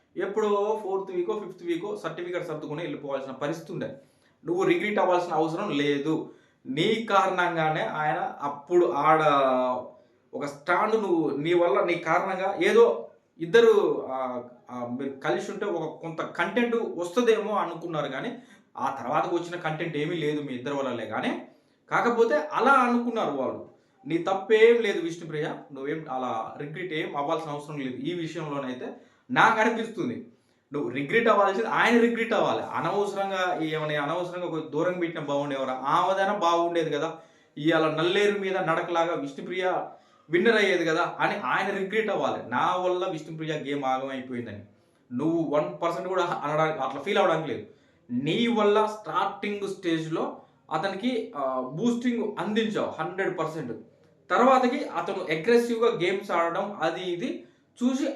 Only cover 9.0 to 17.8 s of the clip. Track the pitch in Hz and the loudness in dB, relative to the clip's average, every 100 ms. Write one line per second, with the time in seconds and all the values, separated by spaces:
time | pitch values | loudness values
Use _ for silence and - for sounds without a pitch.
9 | 151 160 156 139 135 127 127 123 - - | 6 6 6 6 4 4 2 -2 -6 -16
10 | _ _ _ 131 143 - - 180 214 220 | _ _ _ -8 -8 -6 0 2 2 2
11 | 196 170 147 143 156 175 170 - 175 170 | 2 2 2 0 2 4 4 4 2 0
12 | 160 175 190 180 190 156 185 214 233 - | 0 0 0 -2 -2 0 4 6 6 4
13 | - - _ - 165 226 233 202 170 143 | -6 -18 _ -10 4 8 8 8 4 2
14 | - 131 127 123 120 - - 123 123 123 | -4 -4 -4 -6 -10 -16 -14 -10 -6 -6
15 | 135 - 156 185 208 185 175 170 156 - | -6 -4 -2 -2 -4 -6 -4 -4 -6 -8
16 | 165 160 156 - 190 220 233 226 196 165 | -10 -8 -6 -4 -2 0 0 0 -2 -4
17 | 175 - 240 214 208 202 170 165 | -2 2 4 2 0 -2 -2 -6